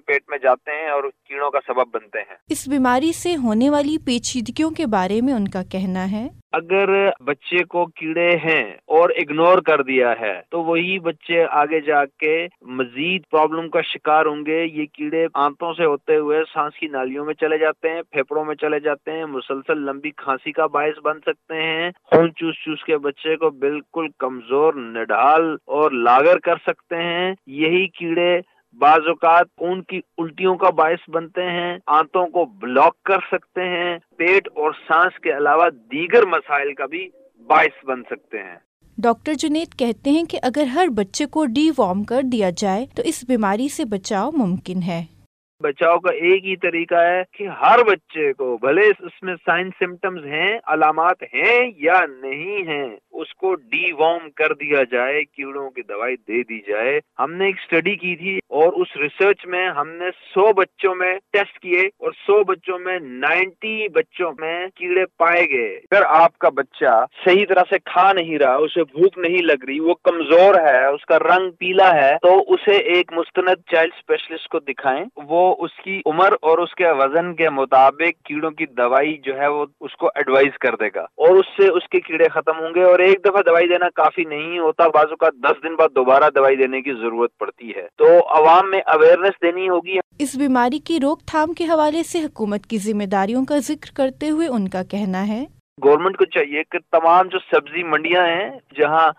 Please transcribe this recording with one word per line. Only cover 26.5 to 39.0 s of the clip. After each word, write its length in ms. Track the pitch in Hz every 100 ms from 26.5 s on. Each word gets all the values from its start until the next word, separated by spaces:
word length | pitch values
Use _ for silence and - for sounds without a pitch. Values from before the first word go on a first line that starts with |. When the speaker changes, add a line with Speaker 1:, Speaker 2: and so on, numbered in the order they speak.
| 165 -
Speaker 1:
سکتے 280 | - - 170
ہیں۔ 380 | 170 175 185 190 -
یہی 400 | 139 160 180 190
کیڑے 540 | - 170 165 175 175 185 _ _ 117
بعض 300 | 143 160 156
اوقات 400 | 156 165 170 175 -
خون 240 | 170 185
کی 200 | 175 185 - -
الٹیوں 380 | 165 156 185 180
کا 140 | 185
باعث 400 | 160 160 175 -
بنتے 340 | 165 165 180
ہیں، 340 | 180 175 175 175 -
آنتوں 400 | 151 156 185 175
کو 180 | 175 143
بلاک 580 | 98 120 127 160 -
کر 140 | - 190 -
سکتے 300 | 185 _ 185
ہیں، 360 | 180 175 175 170 _ -
پیٹ 300 | 170 196 190
اور 240 | - 151 147 -
سانس 320 | 160 180 -
کے 180 | 165 143
علاوہ 320 | 147 156 170
دیگر 560 | 131 110 147 170 233 196
مسائل 480 | 165 - 143 143
کا 120 | 139 -
بھی 240 | 165 185 _ _ _ 117
باعث 380 | 156 156 - 135
بن 180 | 127
سکتے 340 | 113 110 _ 110
ہیں۔ 180 | 95 87 _ _ _
Speaker 2:
ڈاکٹر 360 | -